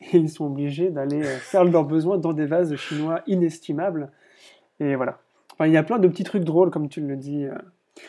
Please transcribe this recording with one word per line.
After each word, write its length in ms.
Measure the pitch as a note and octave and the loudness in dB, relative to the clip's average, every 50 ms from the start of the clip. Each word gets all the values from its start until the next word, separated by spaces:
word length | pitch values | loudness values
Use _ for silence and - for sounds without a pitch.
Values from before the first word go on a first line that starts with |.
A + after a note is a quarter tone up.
| - - - | -10 2 4
et 60 | F3 | 4
ils 100 | D#3 D3+ | 4 4
sont 160 | D3+ - D#3 | -2 -4 -6
obligés 440 | D3 C#3 C#3 C#3+ C#3+ C#3 D3 F3 F#3+ | -6 -4 -4 -4 -4 -2 -2 -2 -2
d'aller, 320 | E3 C#3+ C#3 C#3 C#3+ D3+ D3+ | -2 -2 -2 -2 -2 -2 -2
euh, 140 | C#3 C3 C3 | -4 -4 -6
faire 260 | - - - F#3+ F3+ | -8 -2 2 4 4
leurs 200 | F3+ E3+ E3 D3 | 6 6 4 2
besoins 340 | C#3 D#3 D#3+ D#3 F3 G3+ F#3 | 2 0 0 2 2 0 0
dans 140 | D#3 E3 D#3+ | 0 -2 -2
des 140 | D3+ D3+ | -2 -2
vases 280 | C#3+ D#3+ E3+ F3+ D#3+ D3 | 0 2 0 0 0 -2
chinois 460 | C3+ - - D#3 D3 D3+ D#3+ E3 E3 - | -6 -8 -8 -6 -4 -4 -2 -4 -4 -2
inestimables. 840 | - G3 F#3 E3+ E3 D#3 - - - D3+ D3 F3 G3+ E3+ D#3 C#3+ C#3+ _ _ _ _ _ _ - - - _ _ _ _ - | -2 0 2 2 0 0 -4 -8 -6 -6 -4 -4 -4 -4 -4 -8 -10 _ _ _ _ _ _ -20 -20 -20 _ _ _ _ -6
Et 160 | D3+ C#3+ C#3 | -2 -2 0
voilà. 240 | C3 C3 - - - _ _ _ _ _ _ - | 0 -2 -4 -6 -10 _ _ _ _ _ _ -4
Enfin, 140 | - D#3+ | 0 2
il 60 | D#3+ D#3+ | 4 6
y 40 | |
a 60 | D#3 D#3 | 4 4
plein 160 | D#3+ A#3 A#3 | 2 0 4
de 100 | F#3 F3+ | 4 4
petits 160 | E3 - F#3 | 4 2 -8
trucs 200 | - - G3+ E3+ | -4 -2 -2 -2
drôles, 260 | D#3+ D#3 E3+ F#3 F3 | 0 2 4 4 4
comme 180 | - D#3+ D3+ C#3 | 2 -2 -6 -6
tu 120 | - D#3+ | -6 -8
le 160 | D3+ C#3 C#3 | -8 -8 -8
dis, 280 | C3+ C3 C#3+ D3 D3 C#3+ | -8 -8 -8 -6 -6 -6
euh. 80 | C3+ C3 - - - _ _ _ _ _ - - | -6 -8 -12 -16 -18 _ _ _ _ _ -20 -20